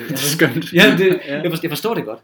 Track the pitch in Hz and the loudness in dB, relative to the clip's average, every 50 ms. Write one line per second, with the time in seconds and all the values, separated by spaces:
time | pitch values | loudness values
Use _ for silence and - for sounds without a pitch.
0 | 117 - 143 131 135 147 147 170 170 131 117 165 - - 170 170 202 214 175 170 | -10 -8 -6 -4 -4 -2 0 0 0 0 0 -2 -4 0 4 6 6 6 6 4
1 | 190 190 175 - - 139 139 147 165 175 160 165 - 160 151 - - 220 233 170 | 4 4 2 2 -2 -6 -6 -4 -4 -4 -4 -4 -4 -6 -4 -4 -4 -2 -2 -4
2 | 120 107 113 - | -4 -6 -10 -12